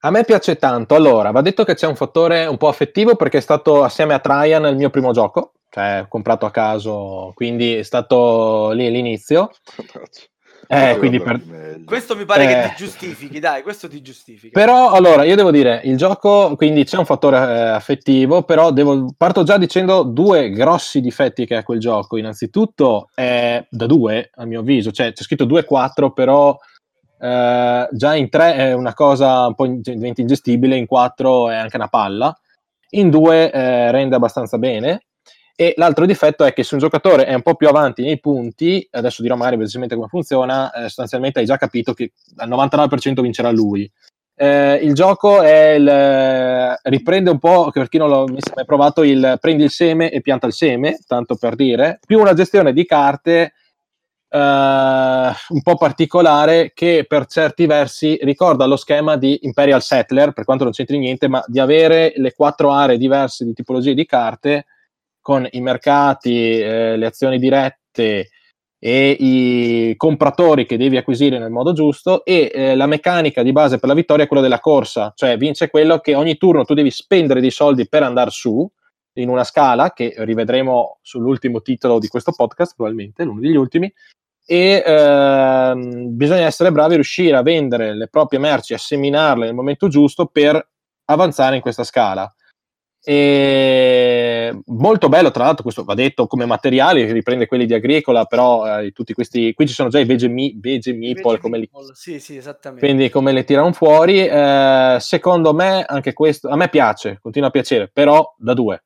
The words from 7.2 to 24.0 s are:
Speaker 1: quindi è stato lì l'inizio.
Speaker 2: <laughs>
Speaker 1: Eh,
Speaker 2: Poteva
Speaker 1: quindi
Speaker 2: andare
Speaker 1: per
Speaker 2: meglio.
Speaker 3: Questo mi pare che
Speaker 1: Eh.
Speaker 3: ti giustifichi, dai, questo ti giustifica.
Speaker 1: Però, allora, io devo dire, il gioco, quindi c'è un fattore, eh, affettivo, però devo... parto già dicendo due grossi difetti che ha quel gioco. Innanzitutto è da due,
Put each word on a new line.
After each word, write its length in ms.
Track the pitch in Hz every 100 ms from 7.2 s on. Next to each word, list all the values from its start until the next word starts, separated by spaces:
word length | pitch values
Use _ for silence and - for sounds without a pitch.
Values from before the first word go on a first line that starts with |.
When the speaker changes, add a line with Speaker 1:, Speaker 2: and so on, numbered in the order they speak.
| 92
Speaker 1:
quindi 420 | - 120 120 120 113
è 60 |
stato 880 | 107 123 120 127 120 113 110 110 107
lì 180 | 110 123
l'inizio. 600 | 120 120 110 - 165 208 - - -
Speaker 2:
<laughs> 560 | - - - - _ _ _ _ -
Speaker 1:
Eh, 100 | 143
Speaker 2:
Poteva 180 | 135 117
Speaker 1:
quindi 180 | 131 123
Speaker 2:
andare 200 | 123 117
Speaker 1:
per 60 | 82
Speaker 2:
meglio. 380 | 82 78 80
Speaker 3:
Questo 320 | - 233 - 214
mi 80 |
pare 220 | 196 202 139
che 160 | 127
Speaker 1:
Eh. 40 | 117
Speaker 3:
ti 40 | -
giustifichi, 640 | 196 - 180 147 139 147
dai, 240 | 160 139
questo 240 | 147 208 170
ti 140 | 147
giustifica. 580 | 131 127 - 107 113 147
Speaker 1:
Però, 340 | 220 247 247
allora, 300 | 190 180 151
io 120 | 151 196
devo 140 | 190
dire, 320 | 147 123 117
il 140 | 135 131
gioco, 560 | 185 196 202 202 190 143
quindi 280 | 151 151
c'è 120 | 135 185
un 80 |
fattore, 320 | 170 139 147 131
eh, 320 | 127 117 113
affettivo, 760 | 110 - 139 - 135 131 175
però 260 | 175 156 165
devo... 400 | 139 143 139 131
parto 280 | - 175 185
già 160 | 165 202
dicendo 460 | 175 185 185 190
due 440 | 131 120 196 175 120
grossi 540 | 98 139 170 - 147
difetti 420 | 123 - 135 -
che 120 | 117 113
ha 60 |
quel 140 | 110 117
gioco. 360 | 113 107 98 113
Innanzitutto 960 | 110 107 113 202 220 - 135 104 -
è 480 | - 127 123 120 120 -
da 160 | 117
due, 460 | 117 151